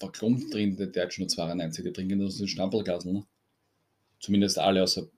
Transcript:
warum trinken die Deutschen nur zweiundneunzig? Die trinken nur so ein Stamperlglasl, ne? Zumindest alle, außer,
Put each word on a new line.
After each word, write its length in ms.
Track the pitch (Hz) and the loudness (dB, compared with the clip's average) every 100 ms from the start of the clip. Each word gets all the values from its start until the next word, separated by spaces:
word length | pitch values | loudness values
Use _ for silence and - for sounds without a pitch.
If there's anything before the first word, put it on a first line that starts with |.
warum 500 | - - 113 127 - | -12 -2 0 0 0
trinken 260 | 107 104 92 | 0 0 0
die 160 | 92 | -2
Deutschen 300 | 90 90 - | -2 -2 -2
nur 60 | 92 | -4
zweiundneunzig? 560 | - 82 87 82 80 | -2 -2 -2 -4 -4
Die 80 | 87 | -8
trinken 260 | 92 92 98 | -4 -2 0
nur 120 | 98 | 0
so 140 | 95 | -2
ein 40 | 98 | -4
Stamperlglasl, 640 | 87 95 107 95 87 90 | -2 0 0 0 -4 -2
ne? 140 | 101 - _ _ _ _ _ _ _ _ _ | -4 -6 _ _ _ _ _ _ _ _ _
Zumindest 380 | - 101 98 85 | 0 4 4 4
alle, 240 | 90 92 | 4 6
außer, 240 | 92 - 80 | 4 2 -4